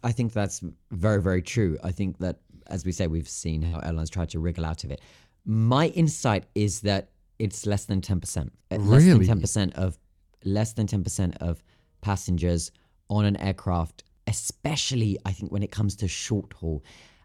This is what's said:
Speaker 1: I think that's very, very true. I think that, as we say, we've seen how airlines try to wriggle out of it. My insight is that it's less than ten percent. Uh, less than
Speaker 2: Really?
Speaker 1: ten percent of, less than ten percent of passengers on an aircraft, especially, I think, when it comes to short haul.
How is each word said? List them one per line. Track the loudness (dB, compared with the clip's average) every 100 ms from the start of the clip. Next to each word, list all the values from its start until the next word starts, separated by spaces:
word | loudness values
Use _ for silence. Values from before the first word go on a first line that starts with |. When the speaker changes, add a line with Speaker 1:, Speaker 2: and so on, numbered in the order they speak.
Speaker 1:
I | -4
think | 0 0
that's | 0 -4 -4 -12 -14 _
very, | -2 2 2
very | 2 0
true. | 0 0 0 0
I | -4
think | -4 -4 -4
that, | -6 -6 _ -20 -10
as | -6 -4
we |
say, | -2 0
we've | -2 -4
seen | -6 -4 -2
how | -2 -4
airlines | -4 -4 -4
try | -4 -4
to | -2
wriggle | -4 -2
out | -4 -6
of | -8
it. | -10 -14 -20 _ _ -2
My | 2 4 4 2
insight | 2 0 2 0 0 0
is | -2 0 0
that | 0 -2 -2 _ _ _
it's | -6 -4 -2
less | -2 0
than | -4
ten | 0 -2
percent. | -2 -6 -6 -10 _
Uh, | -2
less | 6 10
than | 10
Speaker 2:
Really? | 10 8
Speaker 1:
ten | 4
percent | 2 0 0 0
of, | -4 -4 _ _ _ _
less | -4 -2 -2
than | -2 -2
ten | 0
percent | -2 -2 -2 -2
of | -4 -6 _ _ _ _
passengers | -4 -4 0 0 2 0 -2 -12 _ _ _
on | 0 2
an | 0
aircraft, | -2 -4 -2 -2 -2 -6 -20 _ -6
especially, | -4 -6 -6 -4 -2 -2 0 0 0 -4
I |
think, | -6 -6
when | -4
it | -4
comes | -2 -2 -2
to | -6
short | -6 -4 -4 -4
haul. | -8 -6 -6 -8 -20 -20 _